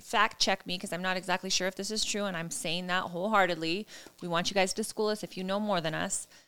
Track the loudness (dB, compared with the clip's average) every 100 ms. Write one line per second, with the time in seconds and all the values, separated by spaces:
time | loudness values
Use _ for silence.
0 | 0 4 4 4 2 2 -2 -6 -4 -2
1 | -2 0 0 -2 0 0 0 -2 -4 -2
2 | 0 0 -2 -4 -4 -4 -2 -2 0 0
3 | 0 -2 2 6 4 2 0 -2 -4 -14
4 | -18 -10 -2 0 2 4 2 0 -4 0
5 | 0 0 -6 -6 -2 0 2 0 0 -2
6 | -2 -4 -6 -16